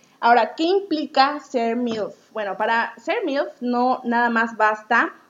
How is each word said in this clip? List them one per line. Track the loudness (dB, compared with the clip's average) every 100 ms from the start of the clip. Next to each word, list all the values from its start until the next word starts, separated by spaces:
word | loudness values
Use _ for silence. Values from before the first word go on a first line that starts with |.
| _ _
Ahora, | 4 4 4 0
¿qué |
implica | 0 0 0 -4 0 2 2 0
ser | -6 -2 -2 -2
milf? | -2 -4 -6 -10 _
Bueno, | -8 -6 -4
para | 0 0 -2 -6
ser | -6 -4 -2
milf | -2 -4 -6
no | -4 0 0 0 -2
nada | 0 2
más | 0 -2 0
basta | 0 0 0 0 0 -6